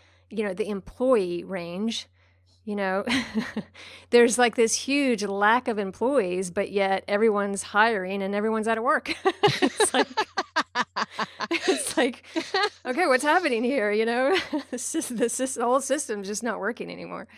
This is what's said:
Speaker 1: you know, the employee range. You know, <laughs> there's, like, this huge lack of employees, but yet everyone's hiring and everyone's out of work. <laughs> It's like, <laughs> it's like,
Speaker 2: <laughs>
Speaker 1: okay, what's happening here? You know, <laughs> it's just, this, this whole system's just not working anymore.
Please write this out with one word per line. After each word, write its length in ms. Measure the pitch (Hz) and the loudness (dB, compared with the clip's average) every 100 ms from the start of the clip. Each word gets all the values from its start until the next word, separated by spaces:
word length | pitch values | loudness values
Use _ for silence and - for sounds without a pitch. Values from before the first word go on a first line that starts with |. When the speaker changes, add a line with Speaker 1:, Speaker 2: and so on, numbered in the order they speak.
| _ _ _ | _ _ _
Speaker 1:
you 140 | 208 | -4
know, 100 | 208 | -4
the 140 | 180 208 | -2 -4
employee 760 | 202 - - 254 240 180 175 180 | -4 -8 -2 2 4 2 -4 -6
range. 640 | 185 170 180 226 220 - _ _ _ _ _ 220 | -8 -8 -6 -4 -6 -10 _ _ _ _ _ -8
You 100 | 208 | -4
know, 300 | 190 190 240 254 220 220 233 - | -2 -2 0 -2 -2 -6 -4 -8
<laughs> 520 | - - - - - | -12 -18 -20 -20 2
there's, 280 | 240 240 233 | 6 6 4
like, 180 | 240 - | 2 4
this 180 | 226 - | 2 2
huge 480 | - 285 269 220 | 0 2 2 0
lack 440 | 202 196 208 240 254 | -2 2 4 4 2
of 80 | 208 | -2
employees, 720 | 196 185 233 285 185 180 185 | -4 -2 0 2 2 -2 -2
but 200 | 175 196 | -2 -2
yet 340 | 196 196 196 - | 0 0 0 0
everyone's 560 | 202 226 202 202 196 | 2 4 2 0 -4
hiring 580 | - 208 226 214 185 196 | -2 4 4 2 -2 -4
and 140 | 196 202 | -2 -2
everyone's 320 | 220 220 214 | 0 0 0
out 100 | 226 | 0
of 60 | |
work. 300 | 240 302 - - | 2 0 -2 -2
<laughs> 40 | 381 - 415 - | -2 2 2 2
It's 320 | - - 370 | 0 2 0
like, 140 | 262 269 330 - - - - - 247 - 202 226 - 220 - - | 2 0 -2 -4 -4 -4 -4 -4 -4 -4 -4 -6 -4 -8 -6 -6
<laughs> 0 | |
it's 460 | 339 - 285 - - | -2 0 -2 -2 0
like, 260 | 269 240 - 320 - 392 | 0 0 -8 -6 -2 -2
Speaker 2:
<laughs> 300 | 415 - 247 | -2 -4 -6
Speaker 1:
okay, 220 | 254 359 | 0 2
what's 160 | 254 | 4
happening 400 | 294 339 330 226 | 4 2 2 0
here? 280 | 240 277 208 | 0 2 2
You 140 | 208 226 | 2 2
know, 320 | 240 269 370 - | 2 2 2 0
<laughs> 180 | 294 - | -6 -6
it's 200 | 247 - | -8 -4
just, 240 | 320 - 233 | -4 -4 -2
this, 220 | 240 - | -2 0
this 180 | 262 - | -4 -2
whole 240 | 240 262 | 0 0
system's 460 | 262 294 - 208 190 | 0 -4 -2 -6 -6
just 160 | 208 | -6
not 160 | 233 185 | -4 -4
working 320 | 196 208 175 | -4 -6 -10
anymore. 360 | 180 175 175 - | -10 -12 -12 -14